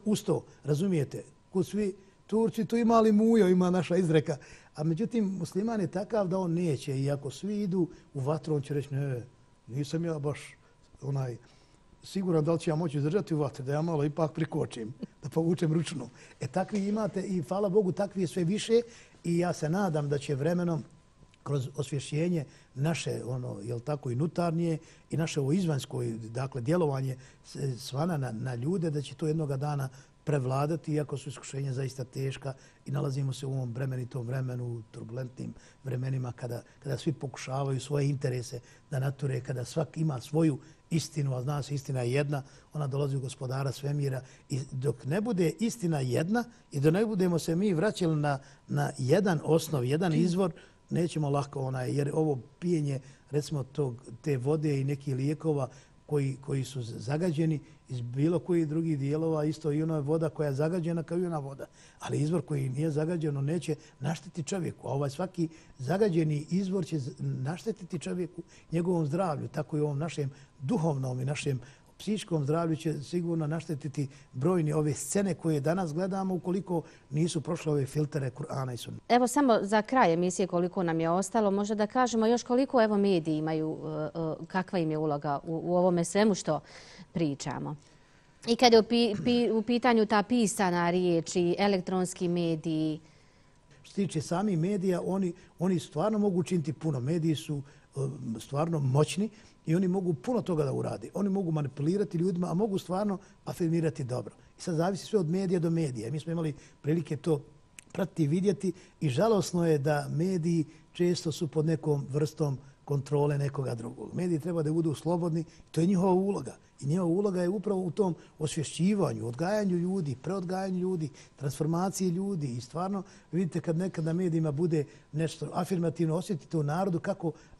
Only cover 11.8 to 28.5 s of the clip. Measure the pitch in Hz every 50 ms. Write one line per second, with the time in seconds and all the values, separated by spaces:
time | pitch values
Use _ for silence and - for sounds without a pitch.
11.8 | _ - - - - - - 190 190 185 165 156 147 156 165 160 - 170 151 151
12.8 | 175 151 131 147 135 156 170 208 180 - 165 147 147 127 - - 127 131 143 151
13.8 | 160 170 165 147 143 151 143 - 160 151 - 165 160 - - 151 - 117 - -
14.8 | 110 110 135 - 240 - - - - 139 - 160 165 170 180 - 175 156 156 170
15.8 | 156 - - 135 - - - - - - - - - - - 185 190 - 214 202
16.8 | 190 202 208 220 214 180 - 190 190 202 190 180 143 - 185 196 214 196 175 214
17.8 | 202 180 156 - 202 196 - 190 185 147 - 185 175 160 208 208 - - 226 233
18.8 | 233 233 - - - - - - - 170 170 170 175 175 156 - 160 147 170 202
19.8 | 202 185 156 151 147 139 147 143 - - 147 127 143 165 175 175 175 170 165 143
20.8 | - - - - _ _ _ _ - - - _ - 131 143 143 120 143 - -
21.8 | 135 - 147 135 - - 147 147 165 180 180 160 131 - - - - _ - 127
22.8 | 139 165 165 - - 135 120 117 117 117 131 127 123 123 110 101 98 117 120 117
23.8 | - 151 147 139 - 131 117 123 165 165 - - 175 170 160 165 170 170 160 151
24.8 | - - - - - - - 143 165 151 - 151 135 131 156 196 185 160 151 131
25.8 | - - 127 127 123 117 113 110 113 110 117 127 131 131 - 127 117 131 165 180
26.8 | 170 143 135 131 131 131 127 - - - - - - - - 123 139 135 123 110
27.8 | - - 127 135 160 185 170 143 131 123 113 110 123 131